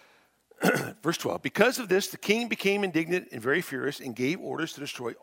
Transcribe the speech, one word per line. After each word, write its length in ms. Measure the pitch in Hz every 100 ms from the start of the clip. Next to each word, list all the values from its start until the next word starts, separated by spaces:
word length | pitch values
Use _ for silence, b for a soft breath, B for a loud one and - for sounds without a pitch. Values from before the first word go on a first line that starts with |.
| b b b b _ -
<clears throat> 420 | - - 80 -
Verse 140 | 156 170
twelve, 240 | 127 87
"Because 360 | 139 - 226 262
of 100 | 220
this, 200 | 185 -
the 100 | -
king 300 | - 214 240
became 340 | - 196 202
indignant 460 | 196 156 165 175 -
and 100 | 131
very 220 | 113 151
furious 380 | 170 131 131 143
and 140 | 135
gave 260 | 113 127 180
orders 320 | - 131 160
to 80 | -
destroy 320 | 139 - 123 127